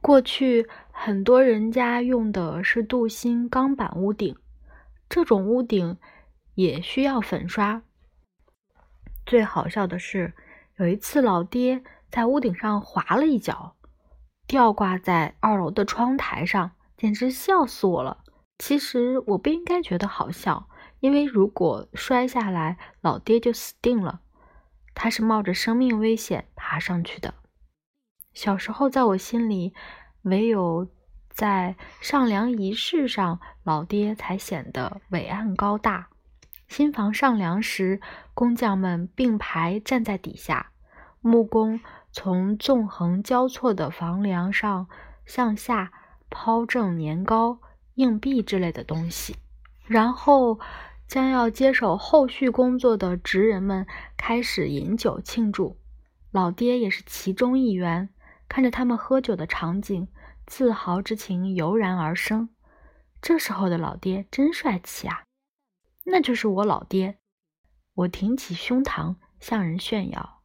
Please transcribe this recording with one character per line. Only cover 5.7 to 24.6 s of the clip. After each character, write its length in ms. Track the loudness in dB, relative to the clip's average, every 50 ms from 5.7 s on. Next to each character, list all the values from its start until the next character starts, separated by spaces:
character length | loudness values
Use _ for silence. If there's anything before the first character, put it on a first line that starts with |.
| 0 0 0 0 -4 -8 _ -20 -20 -20 -20 -20 _ _ _ _ -2
也 260 | 0 2 2 2 -2
需 220 | -8 -6 -2 0 0
要 180 | 2 2 0
粉 280 | -2 -2 -4 -4 -4 -4
刷。 340 | -2 0 0 0 0 -4 -8 _ _ _ _ _ _ _ _ _ _ _ _ _ _ _ _ _ _ _ _ _ _ _ -18 -16 -16 -14 -6
最 160 | 4 4 4 4
好 260 | 4 -2 -4 -4 -2
笑 200 | -2 -2 -2 -2
的 100 | -4 -6
是， 360 | -10 -6 -6 -4 -4 -4 -8 -14 -20 -20 -20 -20 _ _ _
有 100 | _ 0
一 100 | 0 0
次 240 | 0 -4 -2 2 2
老 220 | 4 4 4 2 0
爹 400 | -2 -2 0 2 2 0 0 -4 -12 -20 _ _ _
在 160 | -2 0 2
屋 120 | 2 2 2
顶 160 | 2 0 -2
上 260 | -2 -2 -2 -2 -2
滑 360 | -4 -4 -6 -6 -2 0 2
了 100 | 2 4
一 140 | 4 2 0
跤， 340 | 0 -4 -6 -6 -8 -16 _ _ _ -20 _ _ _ _ _ -20 -20 _ _ _ _
吊 260 | -2 4 6 6 6 6
挂 240 | 4 0 0 0
在 380 | -2 0 2 2 2 2 0 -4 _
二 180 | 0 0 2 2
楼 100 | 0 -2
的 160 | 0 -2 -2
窗 320 | -2 0 -2 0 0 0
台 300 | -2 -2 -4 -6 -6 -4
上， 240 | -2 -2 -2 -2 -2 -6 _ _ _ _
简 160 | _ -2 -2 0
直 200 | 0 0 -2 -2
笑 340 | -4 0 2 4 4 4
死 220 | 2 -2 0 0 0
我 140 | 2 2 -2
了。 200 | -4 -6 -10 -16 -20 _ _ _ _ _
其 220 | _ -2 0 0 0
实 400 | 0 0 0 0 0 2 0 0 0
我 100 | 0 -2
不 120 | 0 0 0
应 160 | -2 0 -2
该 180 | -2 -2 -2 0
觉 160 | -2 -2 -2
得 80 | -2
好 240 | -4 -4 -4 -6 -6
笑， 380 | -6 -6 -4 -4 -4 -4 -6 -16 -20 -20 -20 -20 _ _
因 100 | 0 2
为 140 | 4 4 2
如 240 | 2 4 4 4 4
果 400 | 2 0 0 0 0 -2 -6 _ _
摔 360 | -12 -2 0 2 2 2 0
下 220 | -2 -2 -2 -2
来， 280 | -2 -2 -2 -2 -4 -6 -10 -20 -20 _
老 180 | -2 -2 -2 -2
爹 220 | 2 2 2 4
就 120 | 4 2 -2
死 220 | -2 -6 -14 -14 _ 0
定 180 | 0 0 2
了。 200 | 0 -4 -6 -10 _ _ _ _ _ -20 _ -20